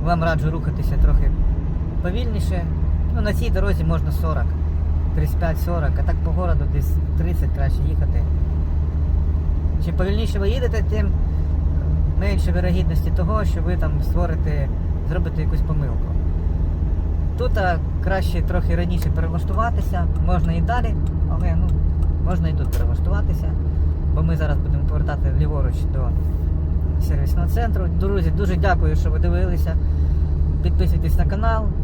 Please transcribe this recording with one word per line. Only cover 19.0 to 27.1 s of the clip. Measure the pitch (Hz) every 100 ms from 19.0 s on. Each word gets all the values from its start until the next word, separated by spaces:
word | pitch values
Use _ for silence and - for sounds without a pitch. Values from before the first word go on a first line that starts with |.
| 156
перелаштуватися, | - 165 160 - - 175 175 - 180 165 - -
можна | 185 170
і | 165
далі, | - - 220 - - - -
але, | - - 165
ну, | 80 - - - - - 165
можна | 180 160
і |
тут | 151 151
перелаштуватися, | - - - 175 165 156 156 - - - - - - - 73
бо |
ми | 80 151
зараз | 151 73
будемо | - 143
повертати | - 147 147 143 - 143
ліворуч | 151 151 - - -
до | - - - - - - - - - - -
сервісного | -